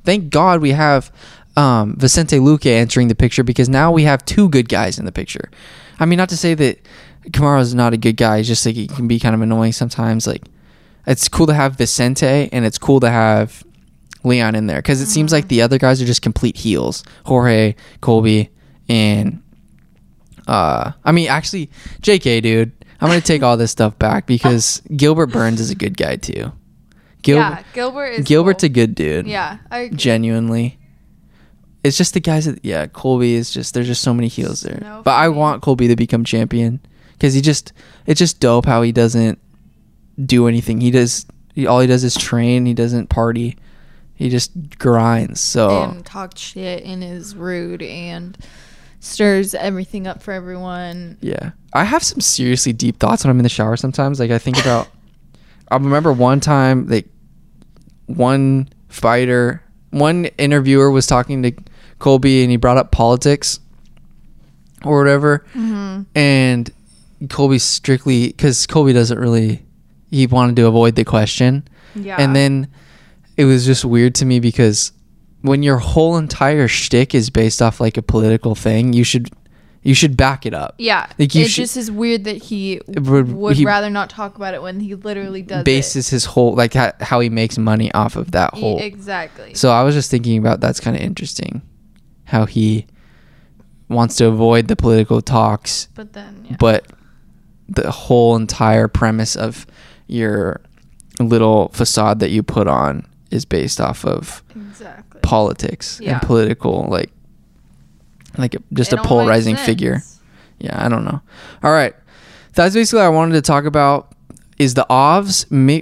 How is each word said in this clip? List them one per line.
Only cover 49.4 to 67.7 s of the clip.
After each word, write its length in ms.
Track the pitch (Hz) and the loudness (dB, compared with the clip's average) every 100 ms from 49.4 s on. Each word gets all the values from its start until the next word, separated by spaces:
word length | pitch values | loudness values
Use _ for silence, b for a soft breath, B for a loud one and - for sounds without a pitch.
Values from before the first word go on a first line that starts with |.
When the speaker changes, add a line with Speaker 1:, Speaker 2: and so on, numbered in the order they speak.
| 196 - | -2 -6
Speaker 2:
everything 500 | 202 185 185 208 190 | -8 -8 -10 -12 -12
up 140 | - | -12
for 120 | - | -12
everyone. 840 | 190 180 180 185 180 180 175 170 - | -12 -12 -14 -12 -12 -12 -14 -16 -12
Speaker 1:
Yeah. 300 | - - - - - | -10 -8 -10 -16 -8
I 140 | 135 202 | -4 -2
have 180 | 220 | -2
some 160 | - - | -4 -4
seriously 540 | - - 123 127 123 | -4 -2 -2 0 -2
deep 260 | 113 120 - | -2 -4 -2
thoughts 240 | 110 233 | 0 0
when 80 | 135 | 2
I'm 80 | 127 | 2
in 40 | |
the 60 | 120 | 2
shower 280 | - 110 117 | 0 -2 -2
sometimes. 420 | 131 131 139 139 | -4 -4 -4 -2
Like, 120 | 117 | -2
I 60 | 117 | -2
think 220 | 135 131 | -2 -2
about, 300 | 131 120 - - _ _ - | 0 -2 -4 -14 _ _ -20
Speaker 2:
<laughs> 420 | - - - - | -20 -20 -20 -4
Speaker 1:
I 40 | 131 | -2
remember 340 | 139 147 165 | 2 2 2
one 300 | 123 123 139 | 2 2 2
time, 460 | 151 139 131 127 - | 2 2 4 2 0
like, 200 | 113 - - - - _ - - - - - - | -2 -4 -16 -20 -20 _ -20 -20 -20 -20 -20 -12
one 600 | - 123 139 135 135 139 _ - | -2 0 2 2 0 -4 _ -20
fighter, 720 | - 113 120 127 123 120 165 - _ _ | -4 0 0 2 0 0 -4 -14 _ _
one 340 | 147 151 175 170 - | 0 0 0 -4 -2
interviewer 540 | 143 147 135 135 139 | 0 2 4 4 6
was 160 | 135 - | 4 2
talking 360 | 123 123 135 | 0 0 -2
to 100 | 123 - - b b b | -2 -4 -14 b b b
Colby 420 | 139 135 135 131 | 2 4 4 4
and 80 | 123 | 2
he 60 | 120 | 2
brought 200 | 123 127 | 2 2
up 140 | - | 2
politics 680 | - 117 123 143 143 - - - - - - - - - - - _ _ _ | 2 2 2 2 0 -2 -8 -14 -20 -20 -20 -20 -20 -20 -20 -20 _ _ _
or 140 | 147 147 | 0 4
whatever. 460 | 143 143 147 143 - | 4 4 2 0 -2
Speaker 2:
Mm-hmm. 500 | 262 220 208 196 190 190 151 | -6 -4 -4 -8 -10 -6 0
Speaker 1:
And 560 | 143 135 131 120 117 - _ _ _ _ 139 | 2 4 2 0 -4 -12 _ _ _ _ -10
Colby 300 | - 139 131 | 0 2 2
strictly, 720 | - | 0